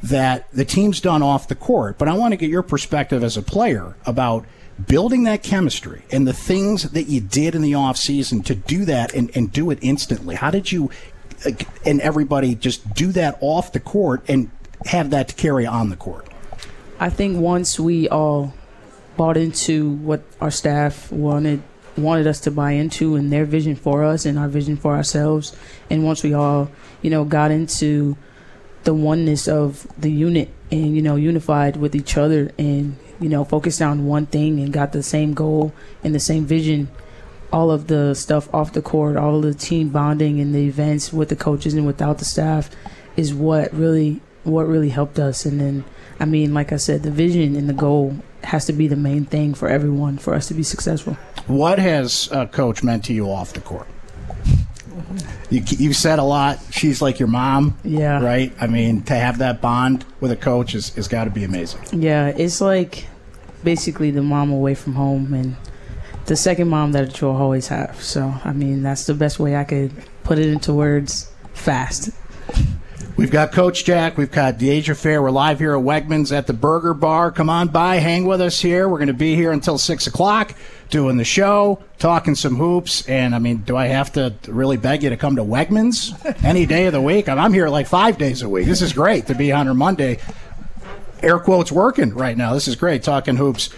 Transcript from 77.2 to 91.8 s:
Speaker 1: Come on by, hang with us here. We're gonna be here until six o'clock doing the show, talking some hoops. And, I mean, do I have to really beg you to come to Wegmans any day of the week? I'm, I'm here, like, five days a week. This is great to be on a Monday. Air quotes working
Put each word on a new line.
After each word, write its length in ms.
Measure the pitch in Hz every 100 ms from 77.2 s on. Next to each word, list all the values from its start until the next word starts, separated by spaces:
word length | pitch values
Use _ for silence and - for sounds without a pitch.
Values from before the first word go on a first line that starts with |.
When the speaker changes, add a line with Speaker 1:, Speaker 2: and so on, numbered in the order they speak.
| 170
Speaker 1:
Come 180 | 165 160
on 180 | 170 175
by, 300 | 160 175 185
hang 280 | 160 170 185
with 140 | 190
us 220 | 180 170
here. 260 | 175 175 190
We're 120 | 170
gonna 120 | 143
be 240 | 127 156 160
here 160 | 165
until 260 | 151 135 143
six 300 | - 165 -
o'clock 460 | - 185 214 208 - - - -
doing 280 | 151 135 127
the 80 | 117
show, 580 | - 196 208 202 196 - -
talking 380 | 160 170 165 143
some 200 | 147 127
hoops. 520 | 165 175 175 - -
And, 260 | 131 127 120
I 40 |
mean, 180 | 120 117
do 180 | 104 127
I 120 | 127
have 260 | 131 135
to 200 | - 127 104 -
really 300 | 110 135 131
beg 260 | 127 143
you 60 | 143
to 80 | 117
come 180 | 147 135
to 80 |
Wegmans 720 | 107 120 160 214 226 226 - - 320 - 139
any 200 | 180 170
day 200 | 160 185
of 80 |
the 80 | 147
week? 260 | 135 196 208
I'm, 120 | 135
I'm 140 | 185
here, 140 | 190 165
like, 180 | 147 139
five 300 | 175 214 -
days 240 | 143 127
a 80 | 117
week. 160 | 95 90
This 160 | -
is 120 | 180
great 340 | 131 160 208 -
to 80 | 123
be 160 | 143
on 160 | 139 135
a 60 |
Monday. 460 | 127 151 185 139 120 - - - - - - - - - -
Air 180 | 160 170
quotes 320 | 175 185 170
working 420 | 151